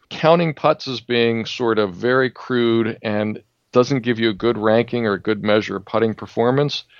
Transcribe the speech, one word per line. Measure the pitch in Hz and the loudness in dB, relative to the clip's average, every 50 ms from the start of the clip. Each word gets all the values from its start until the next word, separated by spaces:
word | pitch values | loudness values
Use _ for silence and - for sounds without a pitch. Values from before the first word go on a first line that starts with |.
| _ _ | _ _
counting | - - - 156 170 175 170 160 143 | -8 0 2 4 4 4 2 -2 -4
putts | - - 151 151 - - 135 | 0 0 0 0 0 -4 -8
as | 127 113 | -10 -10
being | - - 120 120 117 117 113 113 107 | -6 -2 0 2 2 2 0 -2 -4
sort | - - - 123 117 110 107 | -6 -6 -4 -2 0 0 0
of | 107 95 87 | 0 -2 -4
very | 92 107 123 127 131 131 123 | -4 -2 0 2 2 0 0
crude | - - - - 127 120 120 117 113 113 113 110 110 - | -4 -8 -8 -4 0 0 2 2 2 2 0 -2 -4 -6
and | - 110 104 107 107 107 110 - - _ _ _ _ _ | -6 -4 -2 -2 -2 -2 -4 -8 -12 _ _ _ _ _
doesn't | - 123 123 127 143 131 110 | 2 2 2 4 0 0 0
give | 123 117 113 | 0 0 2
you | 113 113 | 0 0
a | 104 | 0
good | 90 113 117 117 107 | 0 0 0 0 0
ranking | 104 110 110 117 120 117 120 120 117 | 2 2 2 2 2 0 -2 -2 -2
or | 107 98 | -2 -2
a | 87 | -2
good | - 110 110 101 104 | -2 -4 -4 -2 0
measure | 107 104 107 98 - 95 | 2 2 2 2 -2 -6
of | 98 95 | -8 -8
putting | - - 110 113 110 104 | -4 -2 0 0 0 -2
performance. | - 107 - - 117 117 123 131 139 147 143 - - - _ _ - | -6 -10 -8 -4 0 0 2 2 2 0 -2 -4 -6 -10 _ _ -20